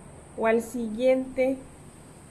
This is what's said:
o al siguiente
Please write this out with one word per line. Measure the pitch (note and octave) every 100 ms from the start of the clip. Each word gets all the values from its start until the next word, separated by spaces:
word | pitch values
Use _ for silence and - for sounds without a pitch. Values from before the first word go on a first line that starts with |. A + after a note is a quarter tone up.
| - - - -
o | A3+
al | A#3
siguiente | A3+ B3 A3+ G#3+ C4 C4 C4 C4 C4 C4 - - - - - - -